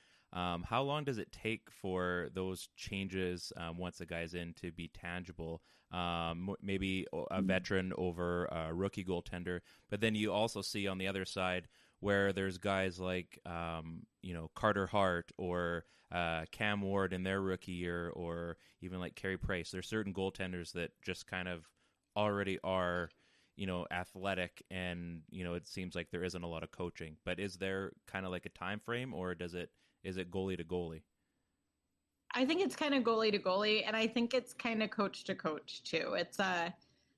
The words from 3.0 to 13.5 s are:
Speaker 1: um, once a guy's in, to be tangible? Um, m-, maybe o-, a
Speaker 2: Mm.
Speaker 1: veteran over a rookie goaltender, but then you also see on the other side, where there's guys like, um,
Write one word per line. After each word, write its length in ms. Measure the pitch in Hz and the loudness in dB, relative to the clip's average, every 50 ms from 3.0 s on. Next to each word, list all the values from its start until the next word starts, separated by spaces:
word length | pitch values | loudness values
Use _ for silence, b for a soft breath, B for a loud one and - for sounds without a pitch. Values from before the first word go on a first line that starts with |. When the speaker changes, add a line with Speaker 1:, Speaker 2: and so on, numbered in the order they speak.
| 98 92 92 95 92 90 90 87 - - - | -2 -2 0 0 0 0 0 -2 -4 -8 -8
Speaker 1:
um, 220 | - 85 82 82 87 | -8 -6 -6 -6 -4
once 220 | 90 90 - - | -4 -6 -6 -8
a 60 | 87 | -8
guy's 280 | 80 85 85 85 82 87 | -6 -4 -4 -4 -4 -4
in, 200 | 87 85 85 80 | -4 -4 -6 -6
to 180 | - - 87 82 | -8 -8 -8 -6
be 160 | 85 82 80 | -6 -8 -10
tangible? 760 | - - - 87 85 90 87 90 82 - 82 82 82 85 b b b b b b 90 | -10 -10 -8 -6 -6 -6 -6 -8 -8 -8 -6 -6 -6 -8 b b b b b b -4
Um, 580 | 90 87 87 85 85 85 82 82 87 90 98 | -2 0 0 0 0 0 0 -2 -2 -2 -4
m-, 60 | 98 - | -4 -4
maybe 460 | - 98 98 95 98 95 95 95 85 - - | -2 -2 0 0 2 2 2 0 0 -2 -2
o-, 160 | 85 - - | -4 -2 0
a 100 | 90 95 | 0 2
Speaker 2:
Mm. 60 | 98 | 4
Speaker 1:
veteran 460 | 92 95 92 90 - 101 95 92 92 - | 4 4 2 2 2 2 2 2 2 0
over 500 | - 92 90 85 87 87 87 87 87 87 | 0 0 0 0 2 0 2 2 2 0
a 280 | - - 82 80 80 82 | 0 0 -2 -2 -2 0
rookie 300 | 87 98 101 - 104 92 | 0 0 0 0 -2 -2
goaltender, 560 | 92 90 87 - - - 90 87 90 87 85 b b b b b _ | 0 0 0 -2 -4 -6 -4 -2 -2 -4 -4 b b b b b _
but 120 | 107 104 | -2 2
then 160 | 113 113 107 | 2 4 4
you 160 | 107 107 107 92 | 4 4 4 4
also 280 | 104 110 113 - 98 | 4 4 2 2 -2
see 280 | 95 - - 104 98 98 | -4 -2 -2 0 0 0
on 100 | 95 92 | 0 0
the 80 | 92 | 0
other 180 | 98 95 98 92 | 0 0 0 -2
side, 440 | - - 98 92 92 90 90 85 b b b b b b b | -2 0 2 2 2 2 2 -2 b b b b b b b
where 320 | 92 101 101 98 98 98 92 | 2 4 6 8 6 6 4
there's 260 | 98 95 95 90 90 | 4 2 0 0 0
guys 420 | - 101 98 95 95 92 87 92 | 0 2 4 4 4 2 0 0
like, 380 | 92 92 92 90 87 - - - - | 0 0 0 0 -2 -4 -10 -12 -10
um, 560 | 87 | -6